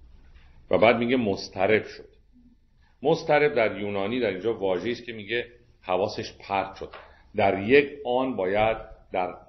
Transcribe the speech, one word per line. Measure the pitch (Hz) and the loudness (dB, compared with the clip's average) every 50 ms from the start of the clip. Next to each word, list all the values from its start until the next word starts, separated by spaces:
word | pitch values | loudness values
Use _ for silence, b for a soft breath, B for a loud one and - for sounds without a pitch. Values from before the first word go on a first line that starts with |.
| - - - - - b b b b b b b b - | -20 -20 -20 -20 -20 b b b b b b b b -2
و | 95 | 2
بعد | 87 104 117 120 | 4 6 4 4
میگه | 113 117 120 131 | 4 2 0 0
مضطرب | 127 117 101 95 - - - - 98 92 101 110 104 - | 0 0 -2 -4 -4 -6 -10 -4 0 2 2 2 2 0
شد. | - - - - - _ _ _ _ _ - - - _ _ _ _ _ _ _ _ _ - | -4 -14 -18 -20 -20 _ _ _ _ _ -20 -20 -20 _ _ _ _ _ _ _ _ _ -4
مضطرب | - 143 165 160 - - 151 147 147 147 147 | 0 0 0 2 2 2 4 4 4 4 4
در | 123 110 104 98 98 | 2 2 2 0 -4
یونانی | 104 101 101 98 98 104 120 127 | -6 -4 -4 -2 -2 -2 -2 0
در | 117 104 | 0 -2
اینجا | 95 92 92 113 113 | -2 -2 -2 -4 -2
واژه‌ای | 95 98 95 92 87 90 117 | -2 0 0 0 0 -2 -4
است | 120 117 - | -6 -6 -8
که | 123 113 | -12 -12
میگه | 110 101 98 113 120 117 - - - _ _ _ _ | -12 -8 -6 -4 -6 -6 -6 -12 -20 _ _ _ _
حواسش | - 92 92 90 101 107 - - 104 - - - | -6 -2 -2 0 0 -2 -4 -6 -10 -10 -12 -14
پرت | - - 98 95 - - - | -8 -4 -2 -2 -2 -4 -8
شد، | - 69 - - - B B B B B B - | -14 -14 -14 -16 -18 B B B B B B -2
در | 104 104 98 95 95 101 | 2 2 2 2 0 2
یک | 110 127 143 147 139 - - - | 6 6 6 6 4 -2 -10 -6
آن | 123 123 127 131 135 120 | -4 -2 -2 -2 -2 -2
باید | 98 92 92 98 104 107 110 113 - - - - - - _ | -2 -2 0 2 2 2 2 0 -2 -8 -16 -20 -20 -14 _
در | - 92 90 87 87 - - | -4 -4 -4 -4 -6 -10 -16